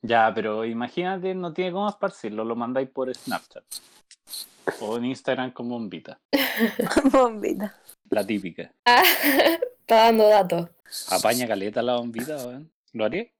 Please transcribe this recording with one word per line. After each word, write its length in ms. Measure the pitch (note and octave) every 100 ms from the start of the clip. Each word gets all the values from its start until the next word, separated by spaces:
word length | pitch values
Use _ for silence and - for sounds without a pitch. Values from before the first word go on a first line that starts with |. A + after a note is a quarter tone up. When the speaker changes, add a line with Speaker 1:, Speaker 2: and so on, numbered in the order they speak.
Speaker 1:
Ya, 280 | A2 A#2 A2 G#2+
pero 280 | G#2+ G#2+ A2+
imagínate, 680 | A#2 A#2+ - F3+ F#3+ F#3
no 200 | F#3 F3
tiene 180 | D#3 F3+
cómo 180 | F3 G#3
esparcirlo, 540 | G3 G3 - A2+ G#2+ A2+
lo 100 | A#2
mandáis 340 | A#2+ B2+ C3+
por 220 | C3 B2+ B2
Snapchat. 480 | - G2 _ - _ - _ _ _ - _ - - _ - -
O 160 | G#2+ A#2
en 80 | A#2+
Instagram 460 | E3 - B2+ B2+
con 160 | - A#2+
bombita. 500 | A#2+ A2 E2+ - - _
Speaker 2:
<laughs> 800 | C#4 C4+ - A3 - F#3 - C#4
Bombita. 640 | C4+ B3 G#3+ G3+ G3 G3+ - _ - _
Speaker 1:
La 140 | G#3+ G3
típica. 440 | - F#2 - - _ -
Speaker 3:
Ah, 180 | A#3+
<laughs> 760 | - - D4 C#4 D#4+ E4 - _
está 160 | - A3+
dando 320 | A3+ A3+ G#3+
datos. 420 | G#3 F#3 E3+ E3+ _ _ - -
Speaker 1:
Apaña 380 | F#2 G#2+ A#2+ B2
caleta 340 | G2+ G2+ A2
la 140 | A#2+ B2
bombita, 400 | A#2+ A#2 C3 D3+ B2
weón. 240 | B2+ D#3 _ _
¿Lo 120 | A2+ G#2+
haría? 220 | D#3+ A#3 _